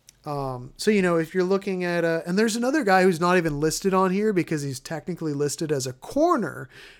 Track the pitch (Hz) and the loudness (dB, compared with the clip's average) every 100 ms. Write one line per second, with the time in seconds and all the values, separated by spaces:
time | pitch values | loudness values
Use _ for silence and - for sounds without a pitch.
0 | _ - 151 143 135 127 127 - 208 208 | _ -16 -8 -6 -6 -8 -12 -4 2 4
1 | 180 170 160 185 180 196 196 185 180 175 | 4 2 0 -2 0 0 -2 -4 -2 0
2 | 170 165 170 185 226 226 240 302 196 185 | 0 -2 -2 0 0 0 0 0 4 6
3 | 185 160 175 180 165 143 156 - 196 190 | 6 4 4 4 2 0 -2 0 0 2
4 | 190 190 214 180 151 156 143 127 - 156 | 2 2 0 0 -2 -4 -6 -8 -10 -10
5 | 160 170 160 143 147 - 156 143 131 - | -8 -6 -4 -2 -4 -4 -2 -2 -4 -10
6 | - 277 339 302 156 123 135 - - - | -6 0 2 2 -2 -8 -14 -18 -20 -18